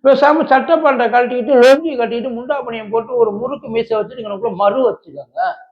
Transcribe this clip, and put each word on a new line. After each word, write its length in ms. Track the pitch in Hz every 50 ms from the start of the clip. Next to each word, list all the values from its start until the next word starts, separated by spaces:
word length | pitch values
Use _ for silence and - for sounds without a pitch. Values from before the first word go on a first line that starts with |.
| -
பேசாம 420 | 269 269 262 285 285 302 320 311
சட்டை 300 | - 269 262 262 - 330 320
பேண்டை 240 | 320 294 269 240 240 226
கழட்டிக்கிட்டு 440 | 214 247 247 240 254 247 233 226 277 247
லொங்கி 380 | 240 254 277 294 320 330 285 240
கட்டிக்கிட்டு 400 | 233 220 226 233 220 262 240 233
முண்டா 280 | 247 247 285 277 254
பனியன் 240 | 240 233 226 220 208
போட்டு 260 | 208 226 233 226 254
ஒரு 160 | 247 233 214
முறுக்கு 360 | 202 208 233 254 285 285 285 254
மீசை 280 | 220 226 226 226 226 214
வச்சுட்டு 240 | 208 - 247 247
இங்கனக்குள்ள 340 | 220 214 202 190 220 226 190
மறு 360 | 175 202 202 208 262 262 226
வச்சுக்கோங்க. 500 | 185 - _ 170 143 - 131 _ _ 156 180 180 - - - _